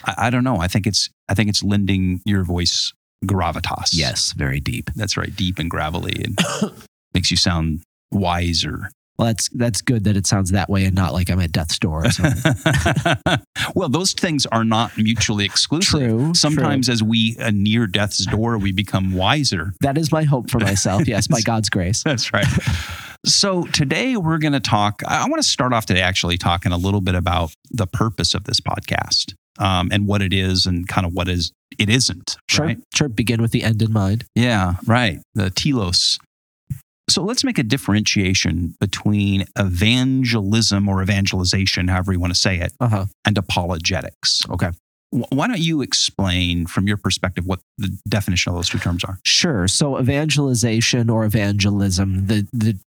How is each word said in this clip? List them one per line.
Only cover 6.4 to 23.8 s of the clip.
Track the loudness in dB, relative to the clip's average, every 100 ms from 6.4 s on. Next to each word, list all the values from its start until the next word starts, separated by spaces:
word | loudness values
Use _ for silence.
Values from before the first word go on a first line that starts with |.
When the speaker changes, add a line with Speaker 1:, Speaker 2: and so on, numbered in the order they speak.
| -4 -2 -6 -6 -20 _
Speaker 1:
<coughs> | _
makes | -2 0
you | 2
sound | 2 0 0 -2 -8 _ _
wiser. | 0 0 0 0 0 -2 -6 -10 -14 _ -2
Speaker 2:
Well, | 0
that's, | 0 -4
that's | -2 -2 0
good | 0 2
that | 2 2
it | 2
sounds | 0 2
that | 0 2
way | 2 2
and | 2
not | 2
like | 0 0
I'm | 2
at | 0
death's | -2 -2 -2
door | -2 0 0
or |
something. | 2 0 2 0 2
Speaker 1:
<laughs> | 2 2 2 2 2 0 0 -2 -2 -6 -4
Well, | -2 0
those | 0 0
things | 0 0 0 0
are | 2
not | 2 2 0 0
mutually | 0 2 0 0 0
exclusive. | 0 0 0 2 2
Speaker 2:
True, | 2 2 2
Speaker 1:
Sometimes | 2 2 2 2 2 2
Speaker 2:
true. |
Speaker 1:
as | 2
we, | 2 2 2 0
uh, | 0
near | 2 2 2 2
death's | 0 0 0 0
door, | 0 0 0
we | 0
become | -2 0 0 0
wiser. | 0 2 2 0 -2 -4 -2
Speaker 2:
That | -2 0
is | 0
my | 2
hope | 2 0 0
for | 0
myself. | 0 0 2 2 2
Speaker 1:
<laughs> |
Speaker 2:
Yes, | 0 0
by | 0
Speaker 1:
That's |
Speaker 2:
God's | 2 0 0
grace. | 0 0 0
Speaker 1:
That's | 0 -2 -2
right. | 0 2 0 0 -4 -6 -12 -14 -8
So | -2 0 2 0 -2
today | -2